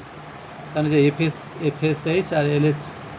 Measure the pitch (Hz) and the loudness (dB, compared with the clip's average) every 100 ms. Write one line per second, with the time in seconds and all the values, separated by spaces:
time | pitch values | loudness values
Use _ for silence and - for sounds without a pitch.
0 | - - - - - - - 156 151 151 | -12 -16 -16 -16 -16 -16 -6 -2 2 6
1 | 143 147 165 - - - 151 143 156 147 | 6 4 0 -2 -10 -4 -2 0 0 0
2 | 165 175 185 160 147 147 151 147 - - | 0 0 2 2 2 4 4 2 -4 -12
3 | - | -14